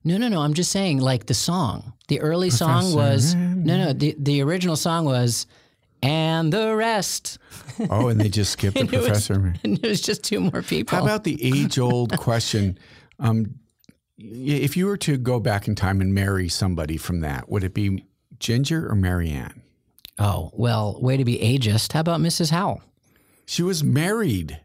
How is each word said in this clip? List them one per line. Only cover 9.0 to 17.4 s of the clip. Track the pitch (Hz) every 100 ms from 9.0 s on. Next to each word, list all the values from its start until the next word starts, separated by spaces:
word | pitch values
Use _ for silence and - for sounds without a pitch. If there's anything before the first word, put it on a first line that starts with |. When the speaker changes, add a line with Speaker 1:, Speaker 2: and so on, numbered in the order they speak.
| -
Speaker 2:
Professor | 104 -
and | 98
Mary | 92 90
Speaker 1:
and | 110 -
it | 226
was | 208
just | - 214
two | - 202
more | 180 -
people. | - 156 - 180
Speaker 2:
How |
about | 214 214
the | 180 -
age-old | 127 135 214 - 123 123 120 -
Speaker 1:
<laughs> |
Speaker 2:
question? | - 117 - 110 98 92 - - - -
Um, | 123 110 107 - _ _ - _ _ -
y-, | 104 117 131 143
if | - 180
you | 196
were | 196
to | - 139
go | 123 123
back | 110 104 110
in |
time | 101 92 98
and | 95
marry | 98 98 98 87
somebody | - 95 82 76 80
from | - 85
that, | 78 67